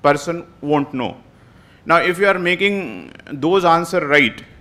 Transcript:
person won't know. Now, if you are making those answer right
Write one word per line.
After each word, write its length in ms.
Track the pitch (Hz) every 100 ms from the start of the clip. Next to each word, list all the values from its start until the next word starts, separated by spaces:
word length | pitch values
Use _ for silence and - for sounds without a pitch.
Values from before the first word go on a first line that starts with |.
person 440 | 147 143 170 170 165 -
won't 320 | 147 147 139
know. 240 | 131 110 - - _ - - _ _ -
Now, 120 | 165
if 200 | 170 175
you 80 | 202
are 100 | 190
making 760 | 175 175 196 202 165 92 67 - -
those 320 | 143 147 190
answer 420 | 175 165 170 - 143
right 380 | 147 123 - - -